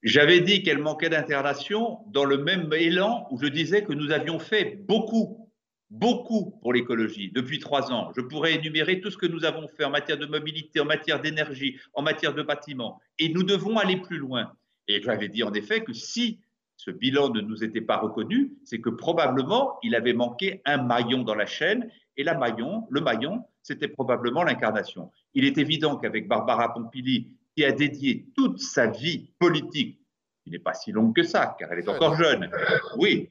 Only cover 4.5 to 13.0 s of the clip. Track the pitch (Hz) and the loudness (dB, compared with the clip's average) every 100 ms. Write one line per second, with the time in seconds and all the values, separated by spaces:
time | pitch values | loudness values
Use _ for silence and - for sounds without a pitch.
4.5 | 214 185 - - 220 - 226 208 - - | 0 0 -4 0 2 2 0 -2 -6 -20
5.5 | _ _ _ _ 107 220 - - 226 185 | _ _ _ _ 0 2 2 0 -2 -2
6.5 | - 120 123 123 117 110 101 95 117 123 | -6 0 0 0 0 -2 -4 -6 -4 -4
7.5 | 151 - 139 135 240 - - 127 151 160 | -8 -4 -2 0 -2 -4 -6 -8 -2 0
8.5 | 156 156 156 151 185 202 185 175 165 156 | 0 -2 -2 0 0 -2 -4 -4 0 -2
9.5 | 160 151 - 143 143 147 151 147 151 151 | -4 -10 -4 -2 -2 -2 -6 -4 -6 -6
10.5 | 151 - 160 147 151 156 143 147 156 151 | -10 -6 -2 0 0 0 -2 -2 -2 -4
11.5 | 131 139 127 - - 147 156 160 139 147 | -2 -6 -6 -8 -2 0 0 0 -2 -2
12.5 | 147 - 135 113 - | -4 -4 -8 -8 -10